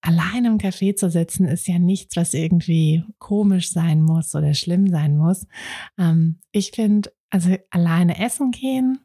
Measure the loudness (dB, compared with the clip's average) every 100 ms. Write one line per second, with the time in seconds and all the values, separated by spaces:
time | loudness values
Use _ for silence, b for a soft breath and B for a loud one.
0 | 2 0 0 0 0 2 0 -2 -2 0
1 | 0 0 -2 0 0 0 -2 0 2 0
2 | -4 -4 -2 -2 2 0 2 2 2 2
3 | -2 -14 -4 0 2 0 -2 -2 0 2
4 | 2 2 -2 -2 -2 -2 0 0 2 0
5 | 0 2 2 0 -6 B B B B -2
6 | 2 2 2 -2 _ -4 -4 -2 0 0
7 | 0 _ _ -2 0 -2 _ -2 0 2
8 | 2 0 -4 -2 -4 -4 -4 -2 -2 -2